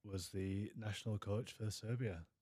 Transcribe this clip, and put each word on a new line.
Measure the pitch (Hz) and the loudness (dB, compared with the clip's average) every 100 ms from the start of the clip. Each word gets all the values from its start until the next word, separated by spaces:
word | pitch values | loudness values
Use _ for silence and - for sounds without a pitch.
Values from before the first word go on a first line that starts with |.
was | 104 95 87 | -4 -4 -2
the | 98 95 98 107 - | 0 2 2 0 -2
national | 107 98 113 104 | -2 0 0 0
coach | 104 104 113 | 2 2 2
for | - 107 | -2 -2
Serbia. | - 110 120 117 82 80 _ | 0 0 2 2 -2 -6 _